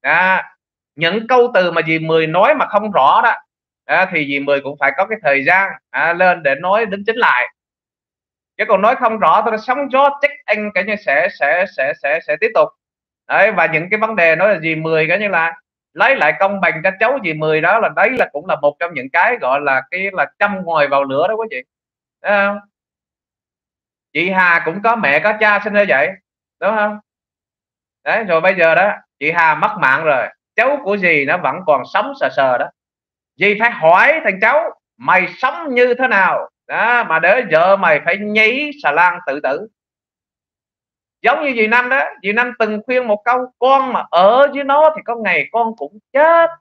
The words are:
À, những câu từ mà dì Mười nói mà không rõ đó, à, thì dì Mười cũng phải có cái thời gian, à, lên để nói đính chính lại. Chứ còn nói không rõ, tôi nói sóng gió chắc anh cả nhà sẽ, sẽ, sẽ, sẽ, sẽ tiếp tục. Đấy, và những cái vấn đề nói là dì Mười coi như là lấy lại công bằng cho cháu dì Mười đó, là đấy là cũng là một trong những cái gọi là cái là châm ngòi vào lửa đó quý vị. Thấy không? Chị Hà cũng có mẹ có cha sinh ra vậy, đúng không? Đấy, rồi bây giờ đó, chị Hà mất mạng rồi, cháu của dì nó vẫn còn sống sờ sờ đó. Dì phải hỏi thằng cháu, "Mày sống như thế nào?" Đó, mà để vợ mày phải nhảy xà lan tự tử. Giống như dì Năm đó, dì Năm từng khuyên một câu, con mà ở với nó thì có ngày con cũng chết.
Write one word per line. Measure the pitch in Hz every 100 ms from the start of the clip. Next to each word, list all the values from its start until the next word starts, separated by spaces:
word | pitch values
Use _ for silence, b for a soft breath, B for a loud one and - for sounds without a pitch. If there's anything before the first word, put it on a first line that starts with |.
À, | 135 165 185 185 - _ _ _ _ -
những | 165 202 226
câu | 254 240
từ | 220 180
mà | 165 160
dì | 160
Mười | 160 160 160
nói | 170 226 294
mà | 196
không | 208 214
rõ | 175 135 190
đó, | 240 - _ _ _ _ -
à, | 156 185
thì | 170 143
dì | 143
Mười | 143 143
cũng | 139 147
phải | 143 143
có | 196
cái | 214
thời | 147 139 139
gian, | 185 196 - _
à, | 127 156
lên | 170 185 175
để | 165 156
nói | 180 208 226
đính | 202 202
chính | 226
lại. | 180 123 123 _ _ _ _ _ _ _ _ _ _ -
Chứ | 214
còn | 196
nói | 208 254
không | 247 220
rõ, | 170 180
tôi | 220
nói | 214
sóng | 214 262 277
gió | 262 285 277
chắc | 294 - -
anh | 214 208
cả | 196
nhà | 202 208 156
sẽ, | 139 180 -
sẽ, | 143 170 196 -
sẽ, | 135 -
sẽ, | 139 156 165
sẽ | 151
tiếp | 208
tục. | 175 151 _ _ _ _ _ _
Đấy, | 147 196
và | 185 160
những | 160 180
cái | 214
vấn | 220 214
đề | 165 160
nói | 196
là | -
dì | 160 160
Mười | 160 160 156
coi | 190
như | 208
là | 180 165 - _ _ _
lấy | 151 220 269
lại | 151 156
công | 196 202
bằng | 170 160
cho | 180 190
cháu | 220 277
dì | 190
Mười | 156 156 156
đó, | 165 214
là | 190 156
đấy | 202
là | 262 180
cũng | 143 180
là | 151
một | 147 139
trong | 170
những | 151 131
cái | 170 202 240
gọi | 131 139
là | 147 131 127
cái | 180 196
là | 185 139 _
châm | 208 196
ngòi | 170 160 143
vào | 139
lửa | 139 135 180
đó | 220
quý | 226
vị. | 131 131 _ _ _ _ _
Thấy | -
không? | 202 202 208 - _ _ _ _ _ _ _ _ _ _ _ _ _ _
Chị | 147 175
Hà | 185 180 170 165
cũng | 180
có | 220 233
mẹ | 151 147
có | 208 214
cha | 214 202
sinh | 208
ra | 202 202
vậy, | 135 156 196 _ _ _ _
đúng | 180 220
không? | 208 214 _ _ _ _ _ _ _ _ _ _
Đấy, | 143 190
rồi | 214 165
bây | 180 185
giờ | 165 160
đó, | 202 - _ _
chị | 143
Hà | 170 160 151
mất | 196 -
mạng | 139 135
rồi, | 160 131 101 _ _ -
cháu | 247 285
của | 202 202
dì | 180 156 139
nó | 175
vẫn | 147 151 185
còn | 139 123
sống | 190 254 277
sờ | 135 143
sờ | 135 123
đó. | 160 _ _ _ _ _ _ _
Dì | 196 208
phải | 233
hỏi | 214 160 180 240 320
thằng | 320 190
cháu, | 220 285 339 - _ _
"Mày | 131 185 175 -
sống | 254 277 320 247
như | 247
thế | 247 247
nào?" | 208 180 139 - _ _
Đó, | 151 214 240
mà | 214 214
để | 170 247 220
vợ | 156 180 196
mày | 180 147 160
phải | 196
nhảy | 208 214 220 254 294 285
xà | 156
lan | 147 180 175 -
tự | 139
tử. | 147 147 220 _ _ _ _ _ _ _ _ _ _ _ _ _ _ _
Giống | 208 294
như | 294
dì | 233 214
Năm | 240 247
đó, | 262 285 -
dì | 190
Năm | 208 247 233
từng | 220 214 214
khuyên | 254 247
một | 208 -
câu, | 254 247 _
con | 247 269 262
mà | 208 -
ở | 165 190 247 285
với | 262
nó | 269 285 311 311
thì | -
có | 233
ngày | 208 170 135
con | 226 233 220
cũng | 143 214 _
chết. | 269 311 339 330 330